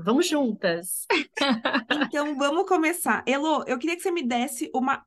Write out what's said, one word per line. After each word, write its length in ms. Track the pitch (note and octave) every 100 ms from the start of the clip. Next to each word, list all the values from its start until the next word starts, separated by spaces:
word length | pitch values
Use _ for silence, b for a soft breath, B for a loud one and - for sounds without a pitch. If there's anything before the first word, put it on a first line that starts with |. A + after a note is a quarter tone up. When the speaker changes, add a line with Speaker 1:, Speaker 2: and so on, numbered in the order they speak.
Speaker 1:
vamos 220 | E3+ C4 E4+
juntas. 800 | D4+ B3+ G#3+ F#3 E3+ F3+ - -
<laughs> 1000 | F4 - - C#4 A3+ C4+ C4+ - D4 C#4+
Speaker 2:
Então 280 | D4 D4 C4+
vamos 300 | C#4+ D#4+ F#4+
começar. 560 | F4+ D#4+ F4+ C4 G#3+ -
Elô, 380 | C#4 D#4+ C#4+ -
eu 120 | B3
queria 180 | D#4 F4
que 60 |
você 80 | F#4+
me 160 | F4 B3
desse 440 | A#3+ B3 - D#4
uma 300 | C4+ C4 -